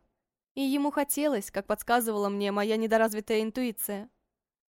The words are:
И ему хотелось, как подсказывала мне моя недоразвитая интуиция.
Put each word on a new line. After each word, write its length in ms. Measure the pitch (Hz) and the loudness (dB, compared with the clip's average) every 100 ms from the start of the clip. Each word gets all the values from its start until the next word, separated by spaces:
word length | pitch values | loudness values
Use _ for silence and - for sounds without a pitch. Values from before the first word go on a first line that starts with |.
| _ _ _ _ _ | _ _ _ _ _
И 80 | - | -4
ему 300 | 277 285 285 | 0 2 0
хотелось, 580 | 294 285 - 294 233 - | 0 -2 0 0 0 -4
как 160 | 190 - | -6 -4
подсказывала 640 | 214 - 240 226 208 202 | -4 2 2 2 0 0
мне 220 | 202 202 | 0 0
моя 260 | 202 208 220 | 0 0 0
недоразвитая 640 | 226 226 226 214 - 220 | 2 4 4 0 -2 0
интуиция. 680 | 220 233 247 214 - 202 240 _ _ _ _ _ _ | 0 -2 -4 -4 -6 -6 -10 _ _ _ _ _ _